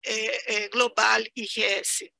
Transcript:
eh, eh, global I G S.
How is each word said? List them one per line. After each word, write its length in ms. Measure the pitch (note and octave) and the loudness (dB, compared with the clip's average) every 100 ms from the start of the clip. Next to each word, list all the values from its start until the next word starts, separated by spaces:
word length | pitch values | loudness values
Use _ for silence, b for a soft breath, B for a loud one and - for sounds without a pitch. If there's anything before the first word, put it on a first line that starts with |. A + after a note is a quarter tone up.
eh, 400 | - A3 A3 E3+ A#3+ | -2 -2 -2 -4 -2
eh, 220 | G#3+ G#3 | -4 -2
global 580 | A3+ B3 A#3+ G#3 A3 A3 | 0 0 4 4 4 0
I 120 | - G#3+ | -8 -8
G 340 | - G#3 G3 | -2 0 0
S. 320 | - - G4+ _ | 0 -2 -4 _